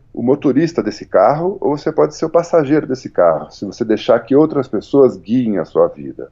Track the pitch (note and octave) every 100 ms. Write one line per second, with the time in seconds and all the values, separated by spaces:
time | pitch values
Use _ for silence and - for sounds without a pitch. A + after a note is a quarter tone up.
0 | _ - A#2+ D3 D3 B2+ D#3+ A#2+ G#2 -
1 | - F#2 G#2+ D3 F3 G3+ B2 D3 D3+ D3+
2 | D3+ - D#3+ E3+ E3 E3+ C3+ D3+ D#3 C3
3 | A2+ - F2 D2+ D#2 - G2+ - A2 G#2+
4 | - A#2 - C3+ D#3 D3 B2+ G#2+ - C#3
5 | B2+ F#2+ F2 B2+ A2+ F#2+ D#2+ E2 E2+ D2+
6 | C2+ C2+ C2